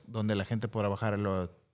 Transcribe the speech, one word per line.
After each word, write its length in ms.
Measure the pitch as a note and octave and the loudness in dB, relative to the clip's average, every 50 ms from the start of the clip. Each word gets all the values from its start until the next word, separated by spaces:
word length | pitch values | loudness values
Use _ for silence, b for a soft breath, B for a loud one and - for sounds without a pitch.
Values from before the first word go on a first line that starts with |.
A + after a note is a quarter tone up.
| - | -12
donde 280 | - G#2+ A2 G#2+ G#2+ G#2 | -8 -4 -2 0 2 2
la 100 | G2+ G2 | 0 0
gente 240 | - A#2 A2 A#2+ G#2+ | 0 -2 -2 -2 -2
podrá 200 | - A2 G#2 G2+ | 0 0 2 2
bajar 300 | G2 - A2+ G#2+ G#2 G2+ | 0 0 0 0 0 2
los 320 | G#2 G2 F#2+ F#2+ F2+ E2+ - - _ _ | 2 2 0 0 -2 -4 -8 -14 _ _